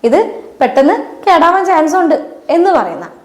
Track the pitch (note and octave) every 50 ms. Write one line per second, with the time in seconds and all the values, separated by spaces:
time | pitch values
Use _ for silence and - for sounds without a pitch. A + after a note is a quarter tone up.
0 | - A#3 B3 F4+ A4+ - - - - - - - C4+ A#3 - C4+ C4+ D4 G4+ -
1 | - - - - - - F4+ E4 D#4+ E4+ F4 G4 F#4+ F4+ F#4 D#4+ D#4 D#4 D#4 F#4
2 | F4+ D#4+ D#4 C#4 - - - - - - C#4+ E4+ F4 G4 F4+ C#4 G#3 F3+ E3+ -
3 | F#3+ - - - _